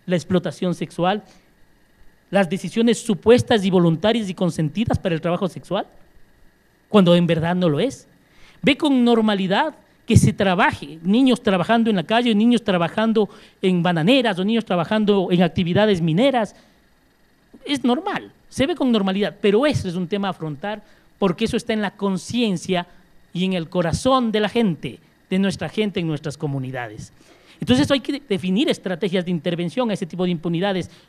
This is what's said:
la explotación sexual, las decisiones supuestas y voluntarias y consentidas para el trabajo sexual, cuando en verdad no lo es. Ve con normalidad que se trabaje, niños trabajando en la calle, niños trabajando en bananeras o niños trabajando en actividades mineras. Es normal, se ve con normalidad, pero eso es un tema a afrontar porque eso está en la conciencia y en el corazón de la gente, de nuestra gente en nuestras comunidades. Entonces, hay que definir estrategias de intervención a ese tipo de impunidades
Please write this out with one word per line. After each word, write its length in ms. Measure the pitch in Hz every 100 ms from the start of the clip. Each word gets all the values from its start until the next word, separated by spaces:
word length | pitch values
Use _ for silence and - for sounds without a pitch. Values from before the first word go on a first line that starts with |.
| -
la 100 | 175
explotación 600 | - 180 175 - 185 170
sexual, 480 | 160 - 175 208 - - _ _ _ _ _ _ - _ -
las 200 | 196 180
decisiones 500 | 185 175 220 233 214
supuestas 680 | - 190 214 247 - 233 190
y 40 |
voluntarias 600 | 185 170 160 208 233 202
y 40 |
consentidas 640 | 175 180 - 156 196 233 220
para 180 | 190 165
el 60 |
trabajo 280 | 170 175 185
sexual, 380 | 151 - 190 302 - - - - _ - _ _ _ -
cuando 280 | 214 175 175
en 120 | 175
verdad 280 | 165 165 180
no 140 | 180
lo 100 | 143
es. 280 | 240 - - _ _ _ - _
Ve 160 | - 294
con 260 | 311 262
normalidad 720 | 240 233 214 202 190 202 302 - _ _ -
que 100 | 208
se 180 | 226
trabaje, 680 | - 190 180 285 - 143 160
niños 380 | 170 220 262 233
trabajando 480 | - 190 170 233 226
en 60 | 196
la 80 |
calle, 320 | 151 220 247 208
niños 280 | 226 233
trabajando 680 | - 185 170 - 226 220 202 - - _
en 200 | 190 180
bananeras 560 | 175 170 160 269 233 175
o 60 |
niños 220 | 196 226 -
trabajando 640 | 180 156 220 208 202 180
en 100 | 180
actividades 600 | 175 165 170 180 214 185
mineras. 540 | 165 156 277 254 208 - _ _ _ _ _ _ _ _ _ - -
Es 180 | 285
normal, 480 | 247 254 392 349 - _ _
se 180 | - 277
ve 80 | 359
con 160 | 269
normalidad, 460 | 226 196 190 190 -
pero 240 | 208 208 294
eso 220 | - 190
es 80 | 175
un 120 | 175
tema 200 | 202 196
a 40 |
afrontar 520 | 170 156 139 202 214 - _ _ -
porque 280 | 196 170 226
eso 120 | 233
está 160 | -
en 80 | 220
la 100 | 202
conciencia 920 | - 196 185 - 233 226 175 - 180 175 - _ - _
y 120 | 175 190
en 80 |
el 160 | 185 160
corazón 600 | 180 165 156 262 262 233
de 80 | 214
la 100 | 208
gente, 500 | 240 220 151 151 - _ _ -
de 100 | 190
nuestra 300 | 196 - 160
gente 320 | - 214 180
en 60 | 165
nuestras 280 | 147 151 135
comunidades. 800 | 151 139 127 131 117 107 - - _ - _ -
Entonces, 280 | 147 254 -
hay 120 | 277
que 200 | - 277 -
definir 420 | 190 185 185 320
estrategias 540 | 214 196 175 196 190
de 80 | 180
intervención 580 | 175 175 170 175 247 240
a 40 |
ese 120 | 196 175
tipo 200 | 175 180
de 60 |
impunidades 600 | 175 175 165 202 185 - -